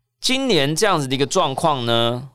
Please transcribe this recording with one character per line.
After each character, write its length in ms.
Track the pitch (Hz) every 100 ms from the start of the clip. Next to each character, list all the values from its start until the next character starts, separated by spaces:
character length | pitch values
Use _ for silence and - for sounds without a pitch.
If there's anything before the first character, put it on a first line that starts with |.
| _ _
今 280 | - 262 269
年 280 | 170 139 156
这 100 | 214
样 140 | 170
子 80 | 131
的 80 | 131
一 20 |
个 80 | 139
状 300 | 185 156 131
况 300 | 165 139 117
呢 440 | 117 117 123 135